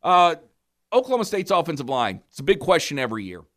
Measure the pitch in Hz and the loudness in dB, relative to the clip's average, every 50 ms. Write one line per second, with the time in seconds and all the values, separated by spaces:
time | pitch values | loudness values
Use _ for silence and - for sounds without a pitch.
0 | - 170 185 180 175 175 165 156 _ _ _ _ _ _ _ _ _ _ - 247 | 2 4 4 6 6 4 2 -2 _ _ _ _ _ _ _ _ _ _ -2 -2
1 | 254 262 262 240 214 - 214 196 185 - 196 175 160 165 160 139 135 120 139 127 | 0 0 -2 -2 -2 -2 -4 -6 -2 0 0 0 0 -2 -6 -8 -6 -4 -2 -2
2 | 120 104 95 98 _ _ _ - 139 151 202 - - 185 185 165 - - 147 139 | -2 -2 -4 -8 _ _ _ -8 0 0 0 0 4 2 2 2 2 -2 -4 -4
3 | 131 120 110 110 101 92 90 87 76 _ _ | -4 -4 -4 -8 -8 -12 -14 -16 -20 _ _